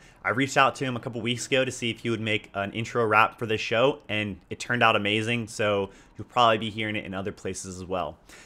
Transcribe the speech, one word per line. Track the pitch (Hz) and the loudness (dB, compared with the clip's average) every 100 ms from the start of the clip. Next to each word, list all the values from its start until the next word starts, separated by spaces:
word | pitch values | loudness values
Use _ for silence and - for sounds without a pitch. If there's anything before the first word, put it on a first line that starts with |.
| - - | -16 -8
I | - | -2
reached | 107 135 143 | 0 2 4
out | 131 - | 4 2
to | 135 | -6
him | 120 | -6
a | |
couple | 127 117 | -6 -6
weeks | 113 120 - | -4 -4 0
ago | 135 131 | 0 0
to | |
see | - 120 | -2 -6
if | 110 | -4
he | 117 | -4
would | 110 | -2
make | 110 107 - | -2 -2 -4
an | 101 101 | -6 -4
intro | 110 113 120 113 | -6 -4 -2 4
rap | 107 110 - | 6 6 0
for | 110 | -4
this | 110 | -2
show, | - 113 131 143 - | 0 2 2 0 -4
and | 107 104 92 _ | -4 -4 -6 _
it | 107 | -12
turned | - 123 | -4 2
out | 113 110 | 4 4
amazing, | 101 107 110 120 107 | 2 0 0 -4 -4
so | - 104 101 98 - - - | -2 0 2 -2 -8 -20 -16
you'll | 107 | -4
probably | 123 117 110 | 4 6 4
be | 110 | 0
hearing | 104 110 104 | -4 -4 -4
it | |
in | - | -6
other | 95 98 | -6 -6
places | 82 95 92 95 92 | -6 -8 -8 -10 -12
as | |
well. | 90 92 76 80 - - | -6 -4 -4 -8 -20 -20